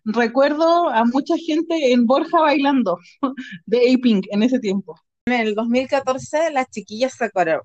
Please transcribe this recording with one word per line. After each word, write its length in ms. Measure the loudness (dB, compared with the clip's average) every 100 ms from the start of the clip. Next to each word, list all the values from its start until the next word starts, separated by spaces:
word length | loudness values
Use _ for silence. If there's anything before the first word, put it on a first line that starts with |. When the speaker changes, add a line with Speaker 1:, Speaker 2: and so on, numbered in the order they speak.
Speaker 1:
recuerdo 840 | -6 -2 0 2 2 2 2 2 2
a 160 | 0 0
mucha 300 | 0 -2 -4
gente 560 | -2 -4 -2 -2 2
en 120 | 2 4
Borja 340 | 2 2 2
bailando 560 | 2 2 2 0 0 -4 -8 _
<laughs> 440 | -8 -8 -14 -18 -4
de 120 | 2 4
A 40 | 4
Pink 240 | 2 2 0
en 120 | 0
ese 160 | 0 0
tiempo. 400 | -2 -4 -6 -16 _ _ -4
Speaker 2:
En 80 |
el 220 | -2 -2 -2
dos 120 | 0
mil 180 | -2 0
catorce 640 | -2 -2 -4 -4 -2 0
las 160 | -2 -4
chiquillas 440 | -8 -12 -6 -6 -4
sacaron, 460 | -4 -2 -2 -2